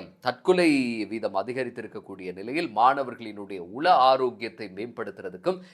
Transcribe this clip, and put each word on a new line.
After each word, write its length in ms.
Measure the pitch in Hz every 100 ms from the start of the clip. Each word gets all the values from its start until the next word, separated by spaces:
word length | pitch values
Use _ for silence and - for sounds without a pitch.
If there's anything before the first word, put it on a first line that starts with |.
| 87 -
தற்கொலை 840 | 123 123 - 185 170 139 123 113
வீதம் 300 | 98 110 104
அதிகரித்திருக்கக்கூடிய 1000 | 95 104 123 120 120 110 107 92 95 92
நிலையில் 420 | 90 110 151 160 107
மாணவர்களினுடைய 840 | 123 139 123 113 113 104 98 98
உள 360 | 87 117 170
ஆரோக்கியத்தை 760 | 160 127 131 127 107 113 - 104
மேம்படுத்துறதுக்கும் 840 | 92 120 120 104 95 95 90 165 185 -